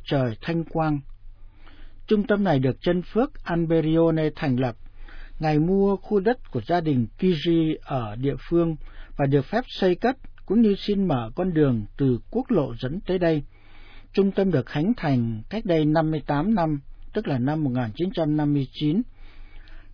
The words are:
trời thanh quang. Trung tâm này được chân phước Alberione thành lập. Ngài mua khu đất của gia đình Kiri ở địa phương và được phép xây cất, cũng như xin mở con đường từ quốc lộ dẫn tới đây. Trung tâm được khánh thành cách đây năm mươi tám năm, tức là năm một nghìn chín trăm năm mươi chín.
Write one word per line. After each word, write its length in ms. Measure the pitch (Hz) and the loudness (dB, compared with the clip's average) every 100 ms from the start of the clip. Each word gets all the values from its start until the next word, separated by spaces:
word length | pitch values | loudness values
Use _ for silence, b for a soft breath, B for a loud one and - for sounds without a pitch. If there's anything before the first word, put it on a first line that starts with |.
trời 300 | - 143 127 110 | 2 0 0 -2
thanh 240 | - 165 | -4 -4
quang. 360 | 160 160 156 147 - - - - b b b b b b - | -2 -2 0 0 -4 -16 -16 -18 b b b b b b 0
Trung 200 | 214 190 | 0 2
tâm 180 | 208 | 2
này 140 | 196 143 | 4 4
được 180 | 131 117 | 2 0
chân 220 | - 175 | 0 0
phước 420 | 170 214 269 - | 0 0 0 -2
Alberione 840 | - 170 165 165 156 160 165 160 156 151 | -4 -2 2 2 4 4 4 4 0 -2
thành 200 | 151 123 | 0 0
lập. 160 | 131 113 - b b b b b | 0 -4 -14 b b b b b
Ngài 200 | 156 151 | 2 2
mua 380 | 165 196 196 196 | 4 4 4 2
khu 240 | - 208 | 0 0
đất 300 | 190 254 - | 2 -2 -2
của 80 | 123 | -6
gia 200 | 101 175 | 0 0
đình 260 | 156 131 117 - | 2 2 0 0
Kiri 580 | 185 165 165 165 156 156 | 2 2 2 2 2 -2
ở 340 | - 135 110 107 | -4 -4 -4 -4
địa 180 | 139 131 - | -4 -4 0
phương 280 | 170 165 156 b b b - | 2 2 0 b b b -2
và 100 | 139 | 2
được 180 | 139 | 2
phép 200 | 135 214 254 | 2 -2 -4
xây 260 | - 190 | 0 2
cất, 220 | 175 233 - - - - | 2 0 -2 -8 -14 0
cũng 140 | 208 | 4
như 140 | 220 | 4
xin 340 | 196 - 202 190 | 4 0 0 2
mở 220 | 131 113 | 0 -2
con 180 | 147 185 | -4 -2
đường 300 | 156 147 117 107 - | 4 4 2 -2 -2
từ 220 | 139 120 - | 0 0 -2
quốc 200 | 220 262 | -4 0
lộ 240 | 208 135 | 0 0
dẫn 260 | 117 127 170 | -4 -6 -6
tới 180 | - 185 | -4 0
đây. 240 | 170 156 - b b b b b b | 2 0 -2 b b b b b b
Trung 180 | - 196 | 0 2
tâm 200 | 190 196 | 2 2
được 160 | 147 - | 2 0
khánh 260 | 147 175 240 | -2 0 0
thành 460 | 160 131 117 110 - | 2 2 0 -4 -6
cách 140 | 208 | -6
đây 200 | 220 165 | 0 2
năm 260 | 151 156 160 | 4 2 2
mươi 120 | 156 139 | -2 -2
tám 280 | 143 180 | -2 2
năm, 260 | 220 160 147 - - - | 2 0 -2 -6 -16 -8
tức 160 | - 214 | -6 -2
là 100 | 131 | -2
năm 260 | 127 160 | 0 0
một 60 | 143 | 0
nghìn 200 | 123 117 | -2 -4
chín 160 | 101 180 | -4 -4
trăm 260 | - 156 151 | -2 0 2
năm 160 | 147 | 2
mươi 120 | 143 131 | 0 -2
chín. 300 | - 151 180 254 b b b b b b b b | -2 0 0 -2 b b b b b b b b